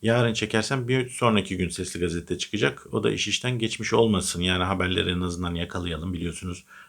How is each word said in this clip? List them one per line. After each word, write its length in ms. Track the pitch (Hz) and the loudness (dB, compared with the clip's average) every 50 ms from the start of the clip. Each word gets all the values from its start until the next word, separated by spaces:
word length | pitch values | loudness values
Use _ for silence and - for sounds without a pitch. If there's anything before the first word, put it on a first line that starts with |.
yarın 320 | - 113 117 123 120 117 110 | 2 4 4 6 4 4 2
çekersem 540 | - 107 107 - 110 107 - 139 135 120 | 0 -2 2 2 2 2 2 -2 -2 0
bir 220 | 120 131 131 127 127 | 2 2 2 0 -2
sonraki 480 | - - 127 117 107 101 95 - 95 | -2 2 4 4 4 4 2 0 -2
gün 120 | 80 90 82 | -2 -2 -2
Sesli 300 | - - 90 - - - | -2 -4 -6 -6 -2 -2
Gazete 380 | 87 85 82 85 85 - 90 | -2 0 0 -2 -2 -4 -4
çıkacak. 560 | - - - - 104 135 143 143 - - - 117 | -4 -4 -4 -2 0 0 0 0 -4 -10 -6 -4
O 100 | 110 104 | 0 0
da 80 | 110 | 0
iş 160 | 101 95 - | 0 0 -2
işten 320 | 104 - - - 123 127 117 | -2 -2 -2 -2 -2 -2 -2
geçmiş 340 | 113 110 - - 107 - 113 | -2 -4 -4 -6 -2 2 4
olmasın. 480 | 117 117 110 101 92 92 - - 85 | 4 6 6 4 2 0 -2 -2 0
Yani 220 | 90 92 92 92 90 | 0 0 2 2 2
haberleri 480 | 92 95 90 90 92 92 92 90 90 | 0 0 0 0 0 0 0 0 0
en 100 | 90 90 | 0 0
azından 340 | 90 90 87 87 90 87 87 | -2 -2 -2 -4 -4 -4 -4
yakalayalım. 580 | 82 87 - - 92 87 87 82 76 82 95 90 | -4 -4 -4 -4 -6 -4 -4 -4 -4 -4 -6 -4
Biliyorsunuz 520 | 82 87 85 82 - 87 90 90 - - _ - - - | -4 -4 -6 -6 -6 -8 -10 -10 -10 -14 _ -20 -20 -20